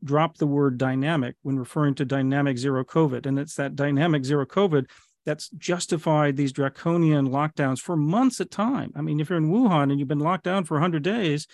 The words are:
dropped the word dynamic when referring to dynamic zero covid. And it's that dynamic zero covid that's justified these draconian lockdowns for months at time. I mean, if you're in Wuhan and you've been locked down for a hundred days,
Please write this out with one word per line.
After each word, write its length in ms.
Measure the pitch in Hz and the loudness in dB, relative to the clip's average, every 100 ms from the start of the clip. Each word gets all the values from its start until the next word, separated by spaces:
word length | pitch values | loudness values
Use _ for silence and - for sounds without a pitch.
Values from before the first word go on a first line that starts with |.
dropped 360 | 135 143 160 - | -2 2 2 0
the 80 | 151 | 0
word 320 | 143 143 123 | 2 2 2
dynamic 560 | 131 131 143 165 123 - | 0 0 0 0 -2 -6
when 160 | - 135 | -6 -4
referring 340 | 123 160 147 | -4 0 0
to 100 | 131 | 0
dynamic 540 | 135 139 131 139 143 123 | -2 0 0 2 0 0
zero 260 | 135 131 | -2 -2
covid. 440 | 131 160 156 123 139 | 0 2 2 0 -2
And 100 | 139 | -4
it's 160 | 151 - | -4 -6
that 200 | 139 139 | -6 -2
dynamic 500 | 143 139 170 151 131 | 0 2 2 2 0
zero 180 | 147 131 | -2 0
covid 420 | - 202 147 131 - _ _ | 0 2 2 0 -8 _ _
that's 260 | - 151 - | -8 -8 -10
justified 840 | 180 - 175 - 170 165 151 147 139 | -10 -4 -4 -2 -2 2 2 2 2
these 160 | 139 | -2
draconian 800 | 131 135 - 170 170 160 151 135 | -2 -4 -2 -2 2 4 4 2
lockdowns 500 | 135 151 - 139 127 | 0 -2 -2 -2 -2
for 160 | - 170 | -2 -2
months 460 | 147 202 262 - | 2 2 2 0
at 80 | 185 | -6
time. 420 | - 220 269 131 143 | -4 -2 -2 -4 -6
I 60 | |
mean, 180 | 156 151 | -4 -2
if 100 | 151 | 0
you're 80 | 175 | 0
in 140 | 156 | 2
Wuhan 400 | 202 254 165 139 | 2 4 2 2
and 80 | 143 | 0
you've 80 | 135 | -2
been 100 | 147 | -2
locked 280 | 151 185 180 | 0 -2 -2
down 180 | 190 | -2
for 140 | 180 151 | -2 0
a 40 | |
hundred 220 | 175 165 | 0 0
days, 420 | 151 233 180 147 - | -2 -2 0 -2 -6